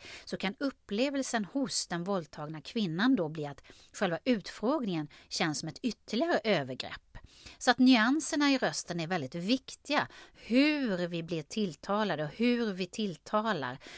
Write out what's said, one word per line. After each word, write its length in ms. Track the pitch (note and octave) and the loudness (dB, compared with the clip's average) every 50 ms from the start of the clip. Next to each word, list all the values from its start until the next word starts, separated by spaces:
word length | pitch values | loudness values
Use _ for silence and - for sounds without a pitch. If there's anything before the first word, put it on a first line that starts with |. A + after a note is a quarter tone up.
| - - - - - | -12 -18 -18 -16 -12
så 120 | - - F3+ | -10 -8 -4
kan 180 | - F#3+ G#3+ - | -4 -4 -4 -2
upplevelsen 880 | C#4+ C4+ - _ _ - G#3 G#3 B3+ C#4+ C#4 C#4 C4 - - A#3 G#3 | -4 -4 -4 _ _ -6 -2 0 0 0 0 -2 -4 -2 -2 -4 -4
hos 420 | E3+ - C#4 C4+ G3 - - - - | -2 -2 -4 -2 -2 -2 -4 -4 -4
den 160 | F3+ E3+ E3+ | -4 -6 -4
våldtagna 580 | F#3+ G3+ F#3+ D#3+ - - - D3+ D3 D#3+ D#3 | -2 -2 -4 -4 -6 -12 -12 -10 -10 -10 -10
kvinnan 540 | - - - A#3 G#3+ F3 D#3 E3+ G#3 B3+ C4+ | -10 -6 -4 -2 -2 0 0 2 4 4 4
då 140 | G#3+ E3+ D3+ | 4 2 -2
bli 160 | D#3 D#3+ D3 | -4 -6 -8
att 160 | C#3+ C#3+ - - - - - - - - | -8 -8 -12 -18 -20 -20 -20 -20 -14 -6
själva 260 | - G#3+ F3+ E3 D#3+ - | -2 0 0 0 0 2
utfrågningen 840 | C4 B3 G#3 - - - - - A3+ D4 D#4+ B3+ G3+ F3 D#3+ D3+ D3 - - - - | 0 0 0 0 -8 -10 -4 -2 0 0 0 0 -2 -2 -2 -4 -6 -10 -18 -18 -8
känns 300 | - - F#3 D#3+ D3+ - | -4 -2 0 0 0 -2
som 100 | - D#3 | -4 -6
ett 100 | - - | -8 -6
ytterligare 580 | - B3+ G3+ _ _ - - A#3+ E4 E4+ F4 - - | -6 -6 -6 _ _ -4 -2 -2 0 2 0 0 2
övergrepp. 640 | A3 G3+ D#3+ C#3 B2 C3 - - F2+ - - _ _ - - - - - - - - - - | 2 2 2 2 -2 -6 -8 -8 -10 -10 -14 _ _ -20 -18 -18 -18 -20 -20 -20 -20 -12 -2
Så 140 | - - | 2 4
att 80 | A#3+ - | 4 6
nyanserna 720 | B3+ B3+ C4 A3+ G#3+ A#3+ C4+ D#4+ D#4 - - D4 D4 C#4+ | 8 8 8 8 8 6 4 2 2 0 2 4 4 4
i 60 | C#4 B3 | 4 4
rösten 420 | - F3 D3+ - - - F#3 F3 | 2 0 -2 -2 -6 -4 -4 -4
är 80 | E3 D#3 | -2 -2
väldigt 280 | F#3+ F3+ - - - | -2 -2 -2 -4 -6
viktiga. 720 | E3+ E3+ G3 B3 C4 - - - - - - C#4+ C#4+ - - - - - - - | -4 0 0 0 0 0 -6 -18 -12 -6 -2 0 0 0 -2 -6 -18 -20 -20 -20
Hur 720 | - - - A3 B3+ C#4 D4+ D4+ D4 C4+ A#3 F#3+ F3 F3+ E3+ | -16 -6 0 4 4 4 4 4 2 0 -2 0 0 -2 -2
vi 160 | F3 E3+ E3 | -2 -4 -4
blir 200 | E3 F3 D#3+ D3+ | -4 -4 -6 -6
tilltalade 800 | - - A3+ G#3+ F#3 D3+ - - - G3+ G#3 A3 G3+ E3 C#3+ D3+ | -6 -4 -2 -2 -2 -4 -6 -4 -2 -2 0 0 0 0 -2 -2
och 60 | D3 | -4
hur 440 | - - A3+ B3 A#3+ A#3 A#3+ G#3+ F#3+ | -2 0 2 2 2 2 0 -2 -2
vi 120 | F3+ F#3 | -4 -6
tilltalar 960 | F3 - - A3 G3+ E3 - - - - G#3+ G#3+ A3+ G#3 D#3+ C3+ B2 B2+ C#3+ - - - | -6 -4 -4 -4 -4 -4 -8 -8 -2 -2 0 0 0 -2 -2 -2 -4 -6 -10 -14 -18 -18